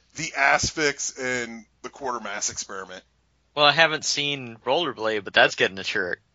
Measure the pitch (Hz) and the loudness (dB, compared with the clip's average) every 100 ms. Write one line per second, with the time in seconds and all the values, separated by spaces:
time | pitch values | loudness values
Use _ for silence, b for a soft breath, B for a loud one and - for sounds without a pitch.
0 | _ - 165 - 139 147 - 170 147 135 | _ -10 -8 2 4 4 2 0 0 0
1 | - - 127 127 117 117 107 _ - - | -6 -6 -4 -4 -4 -10 -18 _ -18 -8
2 | 135 120 107 104 - 113 - 98 92 92 | -6 -6 -6 -6 -6 -6 -10 -10 -10 -14
3 | - _ _ _ _ 143 147 143 160 156 | -18 _ _ _ _ 2 4 6 4 2
4 | - - 143 143 123 110 123 147 165 104 | -4 -4 -4 -6 -8 -8 -2 0 0 -4
5 | 110 110 98 113 135 - 117 95 92 107 | -2 -2 2 4 6 4 0 0 -4 -4
6 | 90 85 _ | -2 -6 _